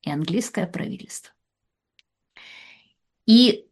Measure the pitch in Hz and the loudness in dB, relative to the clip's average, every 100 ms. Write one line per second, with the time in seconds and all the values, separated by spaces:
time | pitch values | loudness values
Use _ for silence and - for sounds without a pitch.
0 | 147 147 156 202 - - 170 175 143 - | -10 -6 -4 -4 -6 -8 -8 -8 -12 -14
1 | - - - _ _ _ _ _ _ _ | -16 -20 -20 _ _ _ _ _ _ _
2 | _ _ _ _ - - - _ _ _ | _ _ _ _ -20 -20 -20 _ _ _
3 | _ _ - 233 247 - - | _ _ 4 6 6 2 -8